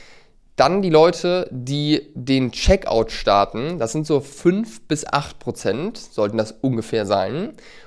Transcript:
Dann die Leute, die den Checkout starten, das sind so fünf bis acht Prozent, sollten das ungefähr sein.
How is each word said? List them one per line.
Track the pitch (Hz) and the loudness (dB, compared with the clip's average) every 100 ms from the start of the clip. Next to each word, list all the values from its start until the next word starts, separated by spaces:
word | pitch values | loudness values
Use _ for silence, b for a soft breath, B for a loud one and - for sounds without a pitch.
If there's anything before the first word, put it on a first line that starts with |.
| b b b b _ - | b b b b _ 0
Dann | 131 190 | 2 2
die | 190 | 4
Leute, | 156 170 175 180 180 - | 6 6 4 -2 -2 -4
die | 127 123 143 147 151 - | -10 -6 -2 0 0 -2
den | - 123 131 123 | -10 0 0 0
Checkout | - - 190 - 113 110 | 0 4 4 4 0 0
starten, | - - 101 101 107 147 175 | -2 4 4 4 -2 -6 -4
das | 113 | -4
sind | 156 151 | -4 0
so | 143 | 0
fünf | 131 - 175 196 226 - | -2 0 2 2 -4 -10
bis | - 151 | -6 -6
acht | - 143 - - | -2 -2 -4 -10
Prozent, | - - 107 110 196 - | -10 -4 -2 -2 -4 -10
sollten | - - 104 110 | -10 -2 -2 0
das | 107 | -4
ungefähr | - 131 117 107 113 98 | -2 -2 -2 -2 -2 0
sein. | 98 95 143 240 - B B | 0 0 -4 -8 -12 B B